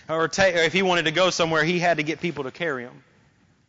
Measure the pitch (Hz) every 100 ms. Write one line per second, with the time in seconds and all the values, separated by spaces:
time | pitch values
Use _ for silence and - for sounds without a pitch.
0 | - 160 160 - 190 175 160 175 190 175
1 | 160 156 185 165 165 160 156 175 175 156
2 | 151 151 175 143 131 - 170 131 120 139
3 | _ _ _ _ _ _